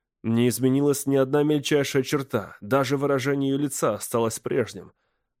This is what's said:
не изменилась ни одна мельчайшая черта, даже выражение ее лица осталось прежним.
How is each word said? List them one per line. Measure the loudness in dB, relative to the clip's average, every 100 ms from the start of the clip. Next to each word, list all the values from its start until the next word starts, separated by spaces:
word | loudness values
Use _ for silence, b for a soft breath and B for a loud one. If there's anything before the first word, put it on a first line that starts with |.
| _ _
не | -2 2 2
изменилась | 2 2 2 2 0 0
ни | 0
одна | 2 2
мельчайшая | 2 0 2 0 2 0
черта, | 0 -2 -2 -6 -6 -12
даже | -2 0 2 0
выражение | 0 0 0 0 0
ее | 0
лица | -2 -2 -2 -2
осталось | -2 -2 -2 -2
прежним. | -4 -2 -2 -6 -18 _ _ _ _ _